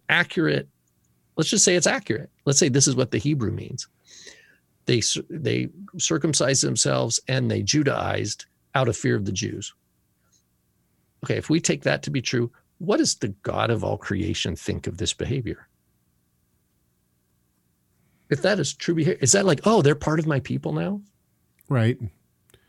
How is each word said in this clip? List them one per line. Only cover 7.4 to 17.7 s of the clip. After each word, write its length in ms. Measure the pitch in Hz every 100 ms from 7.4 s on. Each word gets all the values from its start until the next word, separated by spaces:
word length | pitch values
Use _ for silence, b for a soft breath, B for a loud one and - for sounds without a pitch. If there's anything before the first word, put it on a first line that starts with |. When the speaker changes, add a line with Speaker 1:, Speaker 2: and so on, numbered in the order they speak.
| 123
Speaker 1:
they 120 | 104
Judaized 840 | 101 151 139 117 92 98 104 - - _ _
out 140 | 135 127
of 80 | 110
fear 180 | 127
of 120 | 120 98
the 60 |
Jews. 400 | 95 107 - - - _ _ _ _ _ _ _ _ _ _ _ _ _ _
Okay, 120 | - 110
if 140 | -
we 100 | 156
take 220 | - 151
that 200 | 135 143
to 60 | 147
be 120 | 143
true, 280 | - 123 120 - b -
what 200 | 175 240
does 180 | 302 -
the 120 | - 95
God 280 | - 87 110
of 120 | 110
all 120 | 95 104
creation 580 | - 98 92 92 - -
think 300 | - 92 -
of 120 | 92
this 140 | -
behavior? 540 | - - 143 117 - - _ _ _ _ _ _ _ _ _ _ _ _ _ _ _ _ _ _ _ _